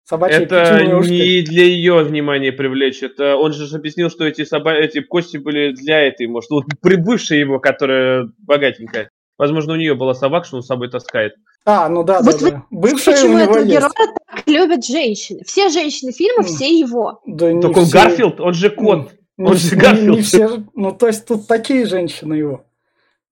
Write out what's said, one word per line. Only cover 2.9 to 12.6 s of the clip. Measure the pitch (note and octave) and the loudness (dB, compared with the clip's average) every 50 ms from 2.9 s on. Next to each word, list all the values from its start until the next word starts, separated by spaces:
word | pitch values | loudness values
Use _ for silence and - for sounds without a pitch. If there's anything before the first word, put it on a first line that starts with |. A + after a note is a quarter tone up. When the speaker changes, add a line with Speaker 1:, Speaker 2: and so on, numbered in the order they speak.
| C3 - | -2 -4
Speaker 2:
это | C#3 B2+ - - C#3+ C#3+ C#3+ | -10 -10 -6 -2 0 0 2
он | C#3 D3+ D#3 | 2 2 0
же | D3+ C#3+ D3+ | -2 -4 -8
ж | C#3 D3+ | -10 -10
объяснил, | D#3 D3 D3+ D3 F3 E3+ E3 | -10 -10 -8 -6 -4 -4 -4
что | E3+ - E3 | -4 -4 -4
эти | D#3 D3+ - D3 | -4 -4 -6 -6
соба-, | C#3+ D#3+ D3+ C#3+ D#3+ D#3+ | -6 -6 -4 -2 0 0
эти | D3+ D#3 D3 D#3 D3 | 0 0 -2 -2 -6
кости | C#3 - E3+ F3 E3+ - - | -6 -4 -4 -4 -4 -6 -8
были | D3 C#3 D3+ D3 D3 D3 C#3+ C3 | -10 -8 -6 -4 -2 -2 -2 -4
для | B2+ C3+ D3+ D#3 D#3 D3 | -6 -4 0 2 2 2
этой, | C3+ B2+ - B2 | 2 0 -4 -6
может, | A2+ A#2 A#2 A#2 - | -8 -6 -8 -6 -4
вот | D3+ D3 C#3 - C#3+ - - | -4 -4 -4 -4 -6 -2 0
прибывшей | F3+ F#3+ F3+ E3 G3+ B3 G#3 - - D#3+ D3 | 2 2 2 2 0 -2 -2 -2 -2 0 0
его, | D3 C#3 C3+ C3 | 0 0 -2 -2
которая | C3+ C#3 - - D3 C3 C3 C3 C3 C3 B2+ C3 B2 G#2+ - | 0 0 0 0 0 0 0 0 0 0 0 -2 -4 -6 -12
богатенькая. | _ _ - C#3+ C#3+ C#3+ B2+ A#2+ - A2+ A2 - A#2 G#2 - _ _ _ _ _ | _ _ -2 0 0 0 0 -2 -4 -10 -10 -10 -10 -10 -10 _ _ _ _ _
Возможно, | - C#3+ C#3+ D3+ D#3+ D3 D#3 D#3+ | -4 -2 -2 -2 -2 -4 -4 -4
у | |
неё | D#3+ E3 D#3 C#3 | -2 -2 -2 -2
была | B2 C3 C3 B2+ | -2 -2 -2 -2
собака, | C3 C#3 C3+ D3+ F3 E3+ | -2 -2 -2 -2 -2 -4
что | - C#3 | -6 -10
он | B2 A#2+ | -12 -8
с | |
собой | - C3 B2 B2 B2 | -8 -8 -8 -8 -8
таскает. | B2 B2 - - - A#2+ G#2+ G#2 - _ _ _ _ _ _ | -10 -10 -10 -6 -4 -4 -4 -4 -6 _ _ _ _ _ _
Speaker 1:
А, | G#3 G#3 G3 E3 D#3 | 0 2 2 2 0
ну | E3+ F3 E3 | -2 -2 0
да, | F3+ F#3+ F#3 | 0 2 4
Speaker 3:
Вот | A3+ A#3+ A3 D3+ | 4 2 2 2
Speaker 1:
да, | C4+ | 0
Speaker 3:
вы | - | -2
Speaker 1:
да. | C#3+ C#3 | -2 -4